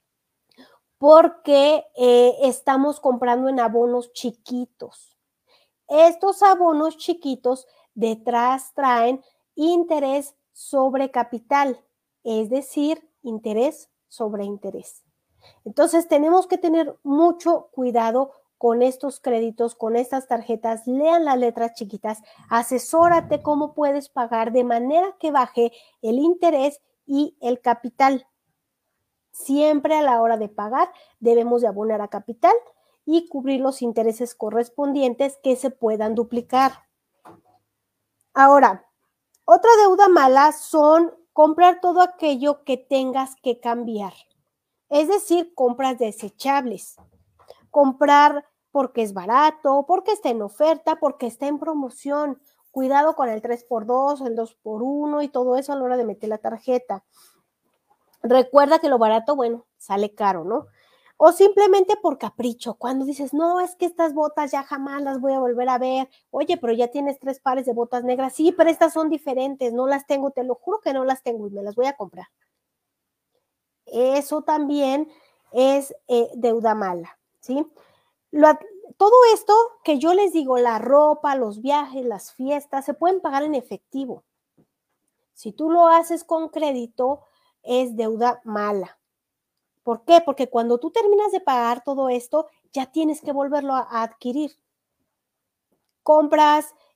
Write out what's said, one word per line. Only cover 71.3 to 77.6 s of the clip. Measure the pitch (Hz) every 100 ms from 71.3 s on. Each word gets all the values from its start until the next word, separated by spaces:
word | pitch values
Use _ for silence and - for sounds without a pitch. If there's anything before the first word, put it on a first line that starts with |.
| 226 208
y |
me | 202
las | 202
voy | 208 262
a | 277
comprar". | 185 180 185 _ _ _ _ _ _ _ _ _ _ _ _ _ _ _ _
Eso | 233 254 277 277 302
también | 294 302 285 285 269 277 311 _ _ _ _
es, | 240 269 277 269 - -
eh, | 240 233
deuda | 240 233 226 220
mala, | 214 190 175 170 _ _ _
¿sí? | - 277